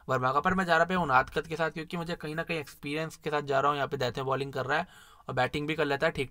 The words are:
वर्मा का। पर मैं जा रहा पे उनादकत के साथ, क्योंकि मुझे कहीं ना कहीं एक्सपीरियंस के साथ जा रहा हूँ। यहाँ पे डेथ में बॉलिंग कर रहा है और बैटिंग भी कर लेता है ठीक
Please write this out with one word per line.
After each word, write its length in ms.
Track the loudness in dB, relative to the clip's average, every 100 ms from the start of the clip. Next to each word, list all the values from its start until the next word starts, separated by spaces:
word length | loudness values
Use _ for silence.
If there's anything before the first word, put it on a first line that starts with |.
| -2
वर्मा 240 | 0 2
का। 80 | 2
पर 140 | 2
मैं 100 | 0
जा 120 | 4 4
रहा 80 |
पे 100 | 4 2
उनादकत 500 | 4 4 4 -2 -4
के 100 | -2
साथ, 140 | -2
क्योंकि 260 | -4 -8 -6
मुझे 180 | -6 -6
कहीं 180 | -6
ना 80 | -6
कहीं 160 | -4 -4
एक्सपीरियंस 560 | -6 -10 -6 -4 -6 -6
के 140 | -2
साथ 120 | -2
जा 180 | 2 2
रहा 100 | 4
हूँ। 60 | 2
यहाँ 120 | 0
पे 80 | 0
डेथ 200 | -2 -2
में 100 | -2
बॉलिंग 260 | 0 -2
कर 140 | -4 -2
रहा 120 | -2
है 300 | -2 -10 -20 -20 -6
और 60 |
बैटिंग 320 | 0 0 0 -2
भी 60 |
कर 100 | 0
लेता 220 | 0 2 0
है 60 |
ठीक 180 | 0 -6